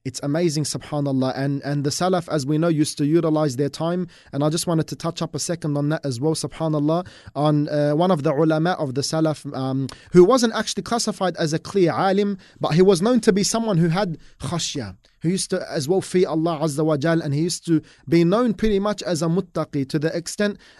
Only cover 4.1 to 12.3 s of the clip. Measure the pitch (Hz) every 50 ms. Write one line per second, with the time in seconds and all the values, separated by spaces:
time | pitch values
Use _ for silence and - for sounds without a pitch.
4.1 | - - _ - - 139 147 156 156 170 - 180 165 160 151 - 147 - - 165
5.1 | 165 - 170 160 - 143 - - 170 165 - 156 143 143 147 147 156 156 - 143
6.1 | 127 117 135 160 160 - - 143 - - 165 160 156 147 143 151 160 175 180 -
7.1 | - - - - - 139 147 151 151 147 147 151 151 147 147 147 147 156 175 185
8.1 | 185 151 135 156 139 139 165 160 156 156 160 175 185 - 156 135 123 143 135 -
9.1 | 160 160 160 156 147 - - 143 - 135 131 135 131 135 135 123 - - - -
10.1 | - 180 180 190 254 262 233 233 - 214 214 - - 208 175 - 233 240 - 220
11.1 | 202 - 190 180 170 - 165 151 156 156 - - - 202 180 160 120 - 175 196
12.1 | 190 196 208 202